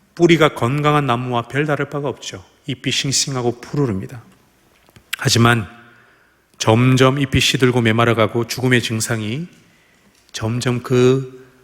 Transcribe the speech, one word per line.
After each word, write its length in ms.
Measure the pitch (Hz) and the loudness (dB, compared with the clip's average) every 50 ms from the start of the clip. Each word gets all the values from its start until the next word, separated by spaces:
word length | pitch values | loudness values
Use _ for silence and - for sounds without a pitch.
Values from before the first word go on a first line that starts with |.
| _ _ _ | _ _ _
뿌리가 360 | - 170 165 170 147 156 143 | 2 4 4 4 4 4 2
건강한 560 | - - - 117 139 147 147 151 147 147 143 | 2 0 -2 0 0 0 0 2 2 2 2
나무와 360 | 131 117 120 127 123 123 117 117 - | 0 -2 -2 -2 -2 -4 -4 -4 -4
별다를 400 | - 139 156 151 147 139 143 143 | -4 -4 -2 -2 -2 -4 -4 -6
바가 200 | - 143 143 135 | -8 -6 -6 -6
없죠. 360 | 107 - - - - 101 90 _ _ _ _ | -8 -8 -12 -16 -16 -16 -18 _ _ _ _
잎이 260 | - 127 - - - 123 | -10 -10 -8 -6 -4 -4
싱싱하고 680 | - - 139 131 - - 143 135 127 120 120 117 - - | -2 -2 -2 -2 -2 -2 -4 -4 -4 -2 -2 -4 -4 -8
푸르릅니다. 600 | - - 147 143 123 98 95 90 - - 113 - - _ _ _ _ _ _ _ _ _ _ _ _ _ - _ _ - | -6 -4 -2 -2 -2 -2 -4 -8 -10 -14 -18 -20 -20 _ _ _ _ _ _ _ _ _ _ _ _ _ -20 _ _ -12
하지만 500 | - - 131 - 113 117 117 120 113 98 - - - - - _ _ _ _ _ _ _ _ _ _ _ _ _ | -6 -2 0 2 4 4 4 2 0 -2 -8 -14 -20 -20 -20 _ _ _ _ _ _ _ _ _ _ _ _ _
점점 640 | - - 113 110 117 123 131 131 127 131 131 135 143 | -4 0 2 4 4 4 4 4 4 4 4 2 2
잎이 220 | 139 131 - 135 | -2 0 0 0
시들고 400 | - - - 131 123 123 120 123 | 0 0 0 2 2 2 2 2
메말라가고 640 | 113 110 110 117 117 117 117 117 110 101 - 120 117 | 2 2 2 2 2 2 2 2 0 0 0 -2 -4
죽음의 340 | - - - 123 127 127 120 | -4 -4 -4 0 0 2 0
증상이 680 | - - 117 107 107 - 117 110 107 104 117 147 175 175 - - _ _ _ _ _ _ _ _ _ _ _ _ _ _ | 0 -2 -4 -4 -4 -4 -4 -4 -6 -6 -6 -8 -10 -12 -14 -20 _ _ _ _ _ _ _ _ _ _ _ _ _ _
점점 520 | - - 110 110 117 123 120 123 123 120 120 | -12 -8 -6 -4 -4 -2 -2 -2 -4 -4 -2
그 640 | - 127 123 123 127 131 135 131 - - - - - _ _ | 0 2 4 4 4 4 2 -2 -6 -14 -20 -20 -20 _ _